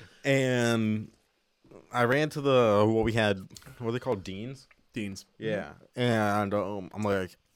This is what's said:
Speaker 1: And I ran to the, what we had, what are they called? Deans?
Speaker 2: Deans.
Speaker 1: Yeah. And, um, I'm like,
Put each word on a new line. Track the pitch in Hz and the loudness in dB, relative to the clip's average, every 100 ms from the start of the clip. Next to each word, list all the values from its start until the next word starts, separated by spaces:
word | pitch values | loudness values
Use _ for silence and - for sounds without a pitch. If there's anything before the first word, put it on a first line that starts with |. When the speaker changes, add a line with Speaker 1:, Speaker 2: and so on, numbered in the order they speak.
| - - | -10 -6
Speaker 1:
And | 139 135 131 123 117 113 110 107 104 _ _ _ _ _ _ 87 - | 0 2 2 2 2 0 0 -2 -6 _ _ _ _ _ _ -20 -6
I | 123 120 | 0 2
ran | 135 151 | 2 0
to | 151 | -2
the, | 139 127 117 104 107 | 2 4 6 6 4
what | 113 110 | 4 2
we | |
had, | 113 107 98 95 - - - | 2 2 0 -6 -20 -20 -10
what | 117 | -6
are | |
they | 120 | -4
called? | 131 104 | -4 -6
Deans? | 95 95 120 135 - _ _ | -6 -10 -12 -14 -20 _ _
Speaker 2:
Deans. | 117 104 95 - - | -10 -10 -10 -16 -10
Speaker 1:
Yeah. | 110 104 71 - - 123 | -6 -6 -8 -16 -14 -2
And, | 123 113 104 104 98 104 | 0 2 2 0 0 -2
um, | 95 104 90 98 | -4 -8 -10 -4
I'm | |
like, | 104 98 90 - _ | -2 -2 -2 -10 _